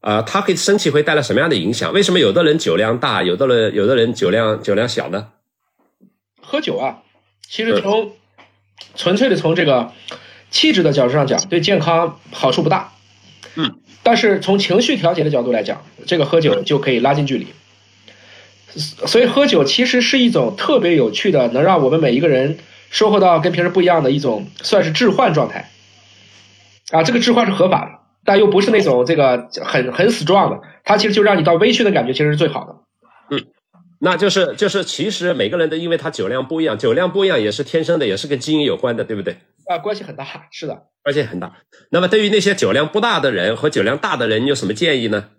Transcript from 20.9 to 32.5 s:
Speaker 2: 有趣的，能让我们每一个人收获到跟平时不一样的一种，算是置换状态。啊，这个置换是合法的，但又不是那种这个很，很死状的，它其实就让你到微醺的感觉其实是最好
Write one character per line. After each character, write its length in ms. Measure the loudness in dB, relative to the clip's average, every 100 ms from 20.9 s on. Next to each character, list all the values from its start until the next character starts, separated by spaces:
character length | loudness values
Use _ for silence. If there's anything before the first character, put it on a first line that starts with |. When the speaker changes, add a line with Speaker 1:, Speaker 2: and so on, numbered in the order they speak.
| 2
Speaker 2:
有 140 | 0
趣 220 | -2 0
的， 160 | 2 0
能 160 | 2
让 180 | 2 2
我 60 | 2
们 100 | 2
每 120 | 2
一 80 | 2
个 80 | 2
人 320 | 2 0 -6 -14 -20 -10
收 180 | 0 2
获 100 | 4
到 200 | 4 4
跟 120 | 0
平 120 | -2
时 60 | 0
不 120 | 2
一 40 | 2
样 180 | 2
的 80 | 2
一 80 | 0
种， 280 | -2 -4 -8 -12
算 220 | 0 0
是 80 | 0
置 180 | 2 2
换 240 | 2 2
状 160 | 2 -2
态。 220 | -6 -14 _ _ _ _ -20 -20 -20 _ _ _ _ -2
啊， 100 | 0
这 100 | 0
个 80 | 0
置 140 | 2
换 140 | 2 0
是 40 |
合 160 | 2 2
法 180 | 2 -4
的， 60 | -16 _ _
但 140 | 0 4
又 80 | 4
不 160 | 4
是 80 | 2
那 100 | 2
种 240 | 2 2
这 120 | 2 2
个 340 | 2 0 -4 -12
很， 280 | -4 -2 -2
很 200 | 0 0
死 120 | 0
状 280 | 2 2 2
的， 100 | -4 -14 -14
它 120 | -2 0
其 120 | 2
实 60 | 2
就 80 |
让 120 | 2 2
你 80 |
到 100 | 2
微 200 | 2 2
醺 80 | 2
的 80 | 0
感 160 | 0 -2
觉 80 |
其 60 | -2
实 100 | -2
是 80 | 0
最 100 |
好 160 | -2